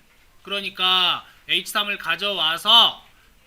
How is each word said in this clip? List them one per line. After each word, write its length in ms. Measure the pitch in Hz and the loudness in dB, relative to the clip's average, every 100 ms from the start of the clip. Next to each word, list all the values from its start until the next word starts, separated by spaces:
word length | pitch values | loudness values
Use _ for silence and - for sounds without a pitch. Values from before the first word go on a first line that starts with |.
| _ _ _ _ | _ _ _ _
그러니까 840 | 185 202 196 190 185 185 180 135 - - - | -10 -8 -8 -2 0 2 2 -2 -6 -18 -4
에이치 220 | 165 185 | -4 -2
삼을 260 | 220 208 196 | -4 -4 -6
가져와서 1080 | 165 165 202 190 160 165 208 233 196 - - - _ _ | -4 -4 -2 -2 -2 -2 4 6 6 0 -20 -20 _ _